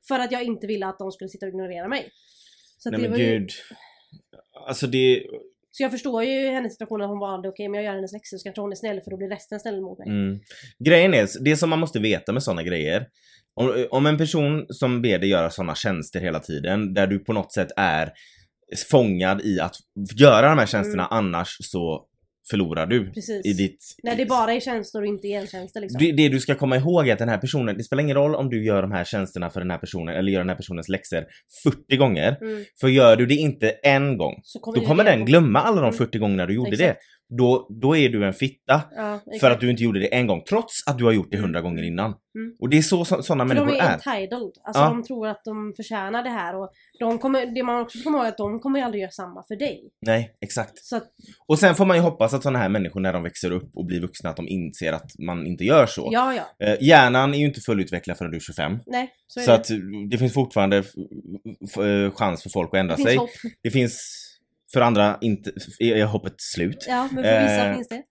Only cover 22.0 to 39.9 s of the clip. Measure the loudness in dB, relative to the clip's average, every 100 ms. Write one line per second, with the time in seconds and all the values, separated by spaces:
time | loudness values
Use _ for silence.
22 | _ _ _ _ -4 -2 0 -2 0 0
23 | -2 -10 -8 -6 -4 -2 -4 -4 -20 -12
24 | -6 -4 0 0 2 -2 -4 -6 -6 -6
25 | -4 -6 -6 -8 -8 -12 -14 -12 -8 0
26 | 2 4 4 2 0 0 2 2 2 2
27 | 2 2 0 -2 -2 -2 -2 -4 -4 -2
28 | 0 2 2 0 -2 -2 2 2 0 -4
29 | -4 -4 -4 -6 -6 -6 -6 -6 -6 -8
30 | -6 -2 0 0 -2 -6 -8 -10 -6 -8
31 | -4 -6 -6 -18 _ -2 -2 -2 _ 2
32 | 2 2 0 -2 -8 -10 -12 _ 2 8
33 | 8 8 6 2 0 0 -2 2 2 4
34 | 2 0 -4 -6 -16 -14 -4 -2 2 4
35 | 6 4 6 6 6 4 4 2 2 2
36 | -2 0 0 0 0 -2 -2 2 2 0
37 | _ _ _ 2 4 4 0 -2 2 4
38 | 4 4 0 0 -6 -6 0 0 0 -8
39 | -8 -8 -12 2 4 4 2 2 0